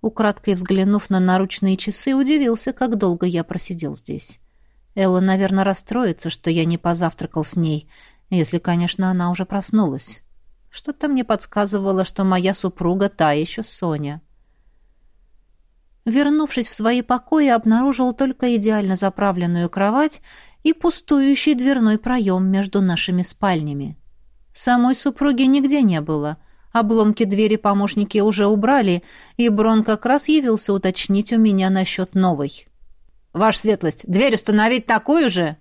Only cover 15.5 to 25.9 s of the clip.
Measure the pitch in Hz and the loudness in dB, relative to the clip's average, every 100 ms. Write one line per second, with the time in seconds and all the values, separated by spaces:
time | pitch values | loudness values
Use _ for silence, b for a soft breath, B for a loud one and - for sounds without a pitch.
15.5 | _ _ _ _ _ - 240 285 302 302 | _ _ _ _ _ -2 0 2 0 0
16.5 | - 233 - 220 247 247 247 - 311 285 | -4 -4 -2 0 0 0 -4 0 2 4
17.5 | 233 220 220 262 247 254 240 269 254 247 | 4 4 2 2 0 -2 0 -2 -2 -2
18.5 | 233 208 214 196 185 196 190 202 180 175 | 0 0 0 0 0 -2 0 -2 0 -2
19.5 | 175 170 190 196 240 302 - b b b | 0 -2 0 0 2 0 -4 b b b
20.5 | b 311 320 339 - - 285 269 277 - | b -2 0 -2 -4 0 2 4 2 2
21.5 | 269 254 269 220 214 226 247 196 185 190 | 2 2 2 2 2 0 -2 0 2 2
22.5 | 190 196 202 190 165 - 180 180 - 202 | 0 0 0 0 0 -2 -2 -4 -2 -2
23.5 | 175 151 143 139 151 - - - - _ | -2 -4 -6 -10 -12 -20 -20 -20 -20 _
24.5 | - - 247 247 262 285 269 285 247 262 | -4 0 2 2 0 -2 0 0 2 4
25.5 | 277 269 294 233 | 4 2 2 2